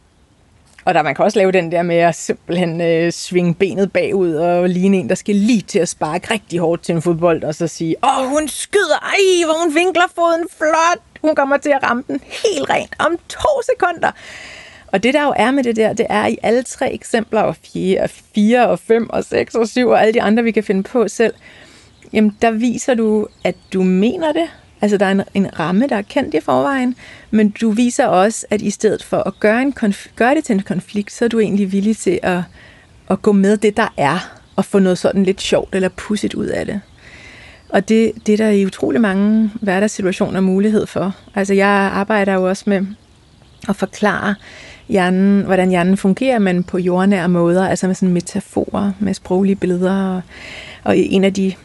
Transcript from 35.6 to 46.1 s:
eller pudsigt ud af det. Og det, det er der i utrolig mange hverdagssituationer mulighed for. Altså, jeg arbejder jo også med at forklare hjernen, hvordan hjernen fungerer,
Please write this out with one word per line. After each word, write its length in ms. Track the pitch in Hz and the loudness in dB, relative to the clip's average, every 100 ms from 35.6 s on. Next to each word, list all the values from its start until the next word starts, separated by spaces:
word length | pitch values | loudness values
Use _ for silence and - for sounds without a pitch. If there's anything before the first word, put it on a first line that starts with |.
| - 196 | 0 -2
eller 140 | 185 | -2
pudsigt 440 | - - 214 208 | -4 -6 -4 -4
ud 120 | - 214 | -4 -4
af 200 | - - | -4 -6
det. 160 | 208 - - - - - - - - - | -8 -10 -20 -20 -20 -20 -20 -20 -20 -4
Og 200 | 202 190 | -2 2
det, 220 | 220 226 - - | 2 2 0 0
det 80 | |
er 40 | 214 | 2
der 120 | 220 | 2
i 160 | 202 196 | 2 0
utrolig 360 | - 302 269 | -2 -2 0
mange 500 | 214 190 202 220 220 214 | 0 2 2 2 0 -2
hverdagssituationer 800 | 202 185 208 - 190 185 202 185 | -2 0 0 -2 -4 -2 -2 0
mulighed 440 | 190 190 208 214 - | 0 2 0 0 -2
for. 300 | - 175 - - - | -4 -6 -6 -8 -6
Altså, 180 | 196 | 0
jeg 140 | 196 196 | 2 2
arbejder 680 | 202 196 190 196 214 196 | 2 0 -2 0 0 2
jo 160 | 190 185 | 0 0
også 140 | 196 - | -2 0
med 180 | 196 190 208 _ _ _ _ - - - | -2 -2 -8 _ _ _ _ -20 -10 -8
at 60 | 196 | -4
forklare 600 | 190 - 208 185 - 202 - - - - - | -6 -2 -2 0 -4 -6 -10 -20 -20 -20 -2
hjernen, 560 | 208 180 185 196 202 | 0 2 4 4 4
hvordan 260 | 185 190 185 | 2 2 2
hjernen 280 | 180 175 196 | 2 2 2
fungerer, 420 | 196 | 2